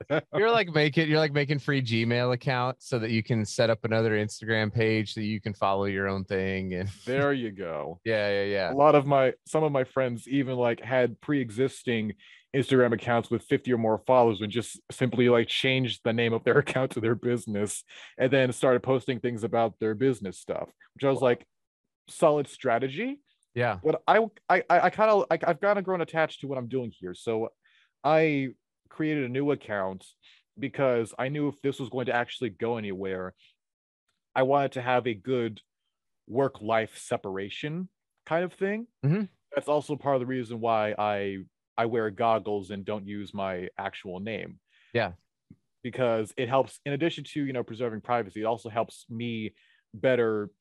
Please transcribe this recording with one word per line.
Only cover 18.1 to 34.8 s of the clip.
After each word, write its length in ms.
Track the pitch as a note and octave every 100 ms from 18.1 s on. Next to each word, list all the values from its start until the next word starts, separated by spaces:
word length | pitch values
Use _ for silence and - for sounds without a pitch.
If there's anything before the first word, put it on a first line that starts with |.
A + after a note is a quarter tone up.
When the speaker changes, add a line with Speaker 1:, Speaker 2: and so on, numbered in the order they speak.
| -
Speaker 1:
and 140 | B2
then 200 | C3+ B2+
started 300 | A#2+ C#3 B2
posting 360 | B2+ C3 - A#2+
things 240 | B2 A#2
about 360 | G#2+ A#2 F#2+ F#2
their 160 | A2 A2
business 420 | C3+ A#2 F#2+ -
stuff, 300 | - F2+ - _ _ -
which 80 | C#3
I 40 |
was 100 | C3
Speaker 2:
Wow. 80 | B2+
Speaker 1:
like, 160 | A#2+ - _ _ _ _ _ -
"Solid 380 | - E3 D3 C3+
strategy." 760 | - B2+ A#2 C3+ C#3+ B3 C#4+ _ _ _ A#2+
Speaker 2:
Yeah. 240 | A#2+ F#2+
Speaker 1:
But 200 | D3 - -
I, 120 | G3 A3 - -
I, 140 | F3+ -
I, 100 | E3+
I 80 | F3+
kinda, 360 | G3 A3 G#3 -
I, 80 | E3 -
I've 140 | D#3+
kinda 200 | G3+ G3+
grown 200 | F#3 F#3
attached 400 | D#3+ D#3+ D#3 -
to 60 | C#3
what 100 | C3
I'm 100 | A#2+
doing 240 | C3 A#2+
here. 220 | - F2+ F2
So 340 | - A2+ A2 - _ _ _ _
I 460 | C#3+ D#3 D#3+ C#3+ C3 - _ _ _
created 360 | - D#3 D3+ B2+
a 40 |
new 220 | B2+ C#3+
account 540 | C#3 - G2+ F#2+ F#2+ - _ _ _ _ -
because 540 | B2+ - C3+ A#2+ A2 -
I 100 | C3
knew 180 | D3 D3
if 120 | C3+
this 180 | C#3 C3+
was 100 | A#2+
going 160 | C3 A#2+
to 80 | A#2+
actually 340 | A#2+ - B2
go 260 | F#2 A#2 A#2+
anywhere, 560 | G#2 F#2 F#2+ F#2 F#2 - _ _ _ _ _ _ _ _ _ B2+
I 80 |
wanted 300 | C3 C#3+ C#3
to 80 | C3